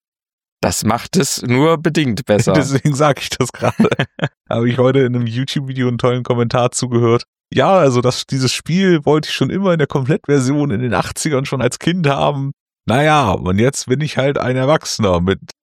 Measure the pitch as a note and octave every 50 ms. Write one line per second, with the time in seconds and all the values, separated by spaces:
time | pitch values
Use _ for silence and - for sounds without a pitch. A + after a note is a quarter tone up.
0 | _ _ _ _ _ _ _ _ _ _ _ - - G2+ F2+ - - A2 A2 A#2
1 | - - - F3+ D3+ - - - - B2 A#2+ B2+ D3 E3 E3 D3+ D#3 E3 D3 E3+
2 | D3+ B2+ G#2+ - - - G#2 G2+ - - F#3+ D#3+ C3 C3 C#3 C3+ - D3+ C#3+ B2
3 | D#3 D3 C3+ - - - - - B2+ A#2 - - A#2 A#2+ - - A3+ - - -
4 | C3 - _ - - - _ _ _ - G#2+ A2+ A#2 B2 A2+ B2 B2 C3 C3 C#3
5 | C3 A#2+ B2 B2 A#2+ A2+ A2+ B2 C3+ - - D#3 C3+ C3 C3 C3 B2 B2 A#2+ A2+
6 | - B2+ B2 B2+ A#2+ - B2+ A#2+ A#2+ A2+ - B2+ A#2+ B2 - - B2+ B2 B2 A#2
7 | A#2+ A#2 A#2 A#2+ - _ _ _ _ - - A#2 C3 F3 G3 F#3 D#3 C3+ A#2+ B2
8 | A#2+ B2 - - - - C3+ C3 C3 B2 - - - - D#3 F#3 G3 F#3 F3 D3+
9 | C#3+ D3 D3+ D#3 D3+ - - - C#3 C3+ - F#3 G3+ F#3+ E3+ D#3+ C#3 - - D3
10 | C3 A#2+ E3 - _ - C#3+ C#3+ B2+ B2+ C#3+ D3 D3 C#3+ G#2+ F#2+ B2+ A#2+ G2+ F2+
11 | - - - - - D#3 D3+ C3 C#3 - D3+ C3 B2 B2 - - - D#3 E3+ F#3+
12 | E3 C#3 C#3 D3 D#3 D3 D3 C#3 C#3 C#3 - _ _ _ _ _ - - A2 C3+
13 | D3 D#3 D3+ D3 C3 G2+ F2 - - F2+ F#2 G2+ A#2 C#3 - - - A#2+ B2+ C3+
14 | D#3 C#3+ - - C3 C#3+ C#3 - - B2 B2+ B2+ C3 C3+ D#3 D#3 - - - -
15 | A2 F#2+ F2+ E2+ F2 F#2+ G2 F#2 - - - _